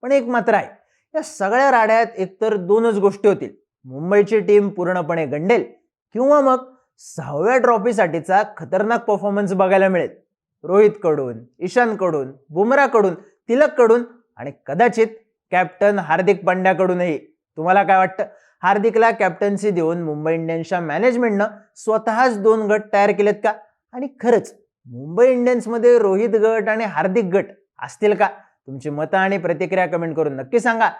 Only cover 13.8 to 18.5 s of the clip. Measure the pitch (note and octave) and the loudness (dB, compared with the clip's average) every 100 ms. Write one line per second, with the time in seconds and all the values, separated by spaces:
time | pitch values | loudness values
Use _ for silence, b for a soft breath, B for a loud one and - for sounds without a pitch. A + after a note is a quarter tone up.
13.8 | A#3 A#3 A#3+ - _ _ B2 - - D3+ | 4 4 0 -14 _ _ -16 -16 -10 0
14.8 | A#3+ G#3 A3 A3 _ _ _ F3+ F#3 - | 2 2 -2 -2 _ _ _ -2 -2 0
15.8 | G#3 G3+ E3 E3 F#3+ G3 F#3 F#3 F#3 F3+ | 0 0 -2 0 2 0 0 0 0 2
16.8 | F#3 F3+ F3+ D3 - _ _ - D#3+ F#3+ | 0 0 -2 -4 -8 _ _ -8 0 2
17.8 | G3+ F#3+ F#3 F#3 G#3 b b | 4 2 2 -2 -10 b b